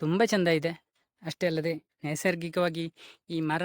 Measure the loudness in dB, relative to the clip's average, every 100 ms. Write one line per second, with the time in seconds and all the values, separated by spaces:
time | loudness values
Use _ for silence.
0 | 0 2 4 4 4 2 0 -6 _ _
1 | _ _ -12 -2 -2 0 -2 -4 -8 _
2 | -6 -2 0 0 -2 0 0 0 -8 -10
3 | -20 -20 -8 -2 0 0